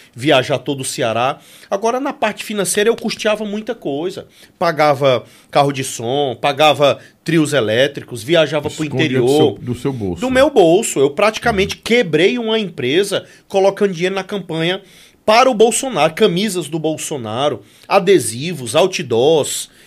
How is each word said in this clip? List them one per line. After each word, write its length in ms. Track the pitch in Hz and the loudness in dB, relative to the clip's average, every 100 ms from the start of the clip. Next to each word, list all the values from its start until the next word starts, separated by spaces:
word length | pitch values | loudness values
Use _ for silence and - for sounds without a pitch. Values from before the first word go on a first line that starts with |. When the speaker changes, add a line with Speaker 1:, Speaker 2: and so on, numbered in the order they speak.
| - 117 | -20 -6
Speaker 1:
viajar 440 | 139 131 127 127 | 2 2 2 -4
todo 220 | - 135 | -4 -6
o 40 | 131 | -6
Ceará. 540 | - 117 110 131 151 - - - | -4 -2 0 -2 -4 -14 -20 -8
Agora, 300 | 202 226 254 | -4 -2 -2
na 140 | 277 | -6
parte 300 | 277 220 202 | -4 -4 -4
financeira, 460 | - 208 180 208 214 | -8 -4 -2 0 0
eu 60 | 226 | 0
custeava 480 | 220 - 214 214 | -4 -4 -2 -2
muita 300 | 208 208 214 | -4 -8 -8
coisa. 540 | 233 160 139 180 - - _ - - | -8 -6 -6 -6 -10 -18 _ -20 -4
Pagava 640 | 175 151 151 131 139 120 - _ _ | -2 2 2 4 2 0 -4 _ _
carro 220 | 147 143 | 2 2
de 120 | 135 | 0
som, 540 | 131 - 117 143 139 110 | -8 -8 -4 -2 -2 -2
pagava 600 | 143 135 156 131 143 - - _ | -4 2 2 4 2 0 -8 _
trios 280 | - 160 147 | -2 0 2
elétricos, 720 | 135 107 113 143 131 - 120 | 0 0 2 0 -2 -14 -12
viajava 460 | 117 165 147 151 151 | 0 2 2 -2 -6
pro 140 | 165 | -6
Speaker 2:
Escondia 220 | 151 123 151 | -6 -2 0
Speaker 1:
interior. 200 | 127 120 | 0 2
Speaker 2:
do 100 | 151 | 4
seu, 220 | 147 - | 2 0
do 160 | 123 120 | -8 -6
seu 180 | 139 | -6
bolso. 280 | 127 98 90 | -4 -6 -4
Speaker 1:
Do 80 | 254 | 0
meu 200 | 254 294 | 2 4
bolso. 500 | 269 165 185 226 - | 6 6 4 2 0
Eu 100 | - | 0
praticamente 640 | - 208 214 233 202 196 - | 2 -2 0 -2 0 -2 -4
Speaker 2:
Uhum. 40 | |
Speaker 1:
quebrei 540 | - 240 180 151 196 247 | 0 0 2 2 2 0
uma 220 | 226 220 | -2 -2
empresa 640 | 185 - 123 170 202 156 - - - | -4 -4 -2 0 0 -4 -8 -20 -4
colocando 460 | 196 196 196 202 | 0 2 2 -2
dinheiro 220 | 165 180 196 | -2 -4 -4
na 80 | |
campanha 580 | 185 202 170 160 170 196 - - - _ - | -6 -8 -6 -4 -2 -4 -8 -20 -20 _ 2
para 240 | 226 262 | 4 4
o 40 | |
Bolsonaro, 600 | 208 233 - 269 175 160 | 6 4 4 -4 0 0
camisas 560 | 160 208 170 214 180 143 | 4 2 2 -2 -4 -6
do 80 | 160 | -4
Bolsonaro, 840 | 156 156 - 147 107 117 147 113 - _ - | -4 -4 -6 -8 -6 -2 -2 -4 -12 _ 0
adesivos, 880 | 196 185 175 107 117 165 147 117 151 | 0 4 2 2 -8 -8 -8 -2 0
outdoors, 960 | 185 185 131 113 139 160 123 - - _ | 0 -2 -2 2 4 2 0 -6 -12 _